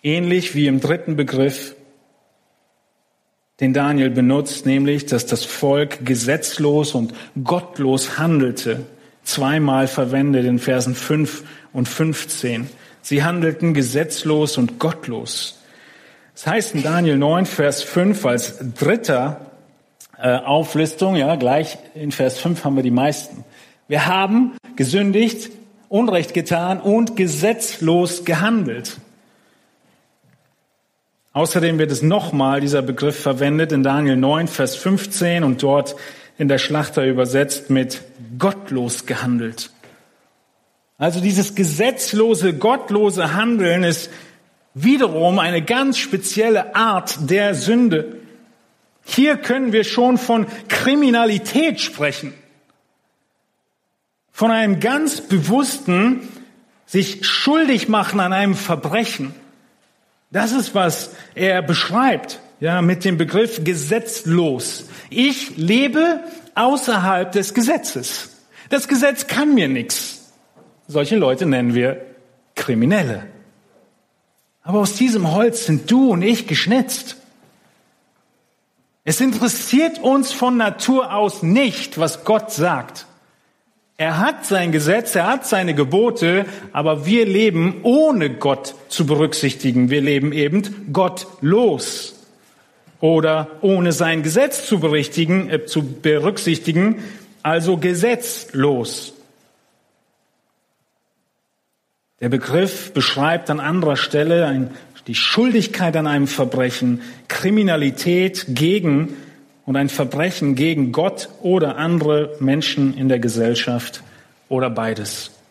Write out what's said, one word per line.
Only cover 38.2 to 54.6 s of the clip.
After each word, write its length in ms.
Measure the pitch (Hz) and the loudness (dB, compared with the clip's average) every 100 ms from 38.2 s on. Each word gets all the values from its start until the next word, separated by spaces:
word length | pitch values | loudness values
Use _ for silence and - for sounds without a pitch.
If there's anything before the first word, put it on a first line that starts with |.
| 113 123 | -16 -2
gottlos 680 | 196 196 - 131 123 123 - | -2 -2 -6 -4 -4 -6 -6
gehandelt. 640 | 123 123 120 113 110 - _ - - _ _ _ _ _ _ _ _ _ _ | -4 -2 -2 -2 -8 -16 _ -20 -20 _ _ _ _ _ _ _ _ _ _
Also 220 | 156 175 | -2 0
dieses 340 | 190 190 - | 0 2 0
gesetzlose, 1000 | - 175 147 233 247 - 208 226 220 185 | 0 0 2 0 0 -4 2 2 4 0
gottlose 800 | 147 220 269 - 208 208 180 160 | 2 0 0 0 2 2 0 -2
Handeln 500 | 175 226 233 180 175 | 0 0 2 2 2
ist 260 | 170 165 - - - _ _ _ _ | 2 0 -6 -16 -20 _ _ _ _
wiederum 640 | 135 185 277 226 160 175 185 | 0 2 4 2 2 2 2
eine 240 | 170 170 | 2 0
ganz 340 | 156 247 269 254 | 0 0 2 -2
spezielle 800 | - 196 - 208 226 214 - | -2 -4 -2 0 2 2 2
Art 560 | 202 226 196 - - 143 | 0 2 0 -4 -6 0
der 240 | 190 202 | 2 2
Sünde. 640 | 156 127 233 240 160 - - - - _ _ _ _ _ _ | 0 2 4 4 2 -2 -12 -20 -20 _ _ _ _ _ _
Hier 320 | - - 294 285 | -2 2 4 2
können 360 | - 254 254 | 0 0 2
wir 120 | 214 | 2
schon 340 | 208 - 247 247 | 2 2 4 2
von 280 | - 226 214 - - | 2 0 0 -8 -6
Kriminalität 1120 | - 254 285 277 233 226 208 - 269 320 220 | -2 2 4 4 4 2 0 0 0 0 -2
sprechen. 540 | - - 147 139 139 - _ _ _ _ _ _ _ _ _ _ _ _ _ _ _ _ _ _ _ | -8 -4 -4 -4 -12 -16 _ _ _ _ _ _ _ _ _ _ _ _ _ _ _ _ _ _ _
Von 180 | - 220 | -2 2
einem 300 | 220 | 2